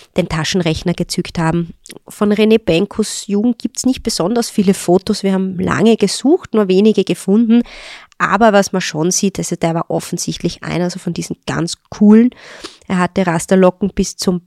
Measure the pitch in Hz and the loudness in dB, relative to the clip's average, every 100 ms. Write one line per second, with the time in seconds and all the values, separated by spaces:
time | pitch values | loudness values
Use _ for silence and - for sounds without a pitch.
0 | - - 175 160 151 190 170 156 180 170 | -10 -4 -4 -4 -2 -2 -2 -2 -2 -4
1 | 175 - - - 165 170 170 - - - | -4 -6 -6 -4 -2 -2 -4 -10 -20 -20
2 | - - 208 208 214 220 - 165 208 - | -14 -4 0 2 4 4 2 -2 -2 -4
3 | 214 - - 202 226 233 233 - 254 262 | -6 -6 -4 -2 0 -2 -6 -4 -4 -2
4 | - - 170 240 233 - 190 190 - 180 | -4 -2 -2 -2 -2 0 0 0 2 0
5 | - 208 196 190 190 175 180 - 220 220 | 2 -2 -2 -2 -2 -4 -2 2 4 4
6 | 196 - 254 349 - 220 202 185 214 202 | 2 0 2 2 0 0 2 4 4 4
7 | 190 175 - 208 233 233 240 - - - | 0 -2 0 2 4 2 0 -6 -20 -20
8 | - - 180 196 226 202 196 190 - 151 | -18 -6 -2 2 4 2 0 -6 -4 -2
9 | 170 185 202 - 165 170 165 165 - 160 | -2 0 -2 -2 -6 -4 -2 -2 -4 -6
10 | - 175 - 165 175 - - 156 175 180 | -4 -8 -6 -6 -6 -8 -6 -4 -4 -6
11 | - 170 170 - - 139 165 - - - | -8 -8 -8 -10 -8 -6 -4 -8 -10 2
12 | 208 220 240 - - - - - - 180 | 6 6 6 0 -16 -20 -20 -16 -6 -2
13 | 175 - 185 165 - 190 180 180 196 - | -2 0 0 -2 2 4 4 2 -4 -4
14 | 190 - - 180 | -4 -4 -2 -4